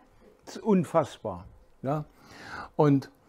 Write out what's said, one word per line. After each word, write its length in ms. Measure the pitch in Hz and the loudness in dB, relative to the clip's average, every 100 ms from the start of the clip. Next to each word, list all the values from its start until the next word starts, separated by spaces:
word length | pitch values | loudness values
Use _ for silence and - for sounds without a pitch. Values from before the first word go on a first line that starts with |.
| _ _ _ _ | _ _ _ _
Das 140 | - - | -20 -6
ist 40 | |
unfassbar. 840 | 214 190 147 165 143 - 107 90 98 - _ _ | 0 2 2 0 0 -4 -10 -10 -12 -20 _ _
Ja? 200 | 123 151 151 _ - - - - - - | -4 -4 -6 _ -20 -20 -16 -14 -6 2
Und, 340 | 147 139 - _ | 4 4 2 _